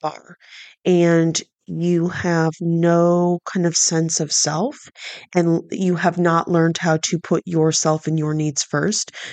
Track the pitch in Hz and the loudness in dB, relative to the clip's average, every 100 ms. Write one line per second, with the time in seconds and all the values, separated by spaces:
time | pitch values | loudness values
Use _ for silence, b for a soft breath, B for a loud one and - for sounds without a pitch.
0 | 156 - - 175 B B B B - 175 | -10 -10 -20 -20 B B B B 0 4
1 | 170 165 165 160 - _ - 160 175 175 | 4 4 2 -2 -8 _ -12 -4 0 0
2 | 175 - 180 170 160 160 170 170 170 170 | 0 -2 -2 0 0 -2 -2 2 4 4
3 | 175 175 175 175 - 190 170 165 - 165 | 4 4 2 -2 -4 -2 0 0 0 0
4 | 165 - 151 - 151 156 240 - - - | 0 -2 -2 -2 -2 -2 -4 -6 -18 -18
5 | B B B 180 170 165 - - 185 170 | B B B 0 2 0 -2 -4 0 0
6 | 175 170 170 165 - 170 165 165 170 160 | 0 0 2 2 2 2 2 0 0 0
7 | - 165 - 170 - 165 160 156 160 156 | 0 -4 -2 -4 -2 0 2 2 0 -2
8 | 156 160 151 156 151 143 - 147 160 214 | -2 -2 -2 -2 -2 -4 -4 -2 -2 -2
9 | - B B | -6 B B